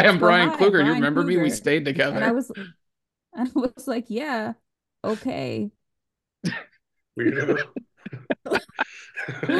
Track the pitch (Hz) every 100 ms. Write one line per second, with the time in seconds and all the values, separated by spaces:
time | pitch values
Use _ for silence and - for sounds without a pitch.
0 | 190 180 175 175 170 - 196 190 147 160
1 | 143 156 175 175 156 - 147 156 143 139
2 | 139 - - 240 254 220 190 165 _ _
3 | _ _ _ 339 254 311 247 - - 233
4 | 233 208 302 240 220 233 _ _ _ _
5 | - 220 - - 127 113 208 - _ _
6 | _ _ _ _ - - - _ _ _
7 | _ - 120 - - - - - - _
8 | - - - - - - - - - -
9 | - - - 131 - 339